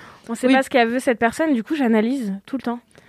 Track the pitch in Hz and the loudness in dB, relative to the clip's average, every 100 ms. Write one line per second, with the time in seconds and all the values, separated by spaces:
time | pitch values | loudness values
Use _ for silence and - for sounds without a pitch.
0 | - - - 226 254 262 262 269 226 247 | -20 -18 -12 -2 2 2 4 2 2 0
1 | 277 233 226 - 320 254 214 311 247 220 | -2 0 0 0 0 0 -2 -2 2 2
2 | 226 277 214 196 - 262 240 240 _ _ | 2 -2 -6 -8 -8 -8 -6 -8 _ _